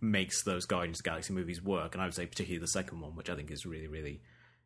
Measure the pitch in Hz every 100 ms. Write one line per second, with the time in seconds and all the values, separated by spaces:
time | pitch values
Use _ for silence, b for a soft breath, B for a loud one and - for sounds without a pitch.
0 | 110 101 92 - - 90 - 92 87 82
1 | - 80 80 95 87 87 95 92 80 90
2 | 92 85 87 - 92 87 85 95 92 85
3 | 73 80 - 87 73 73 90 80 78 78
4 | 73 71 b b b b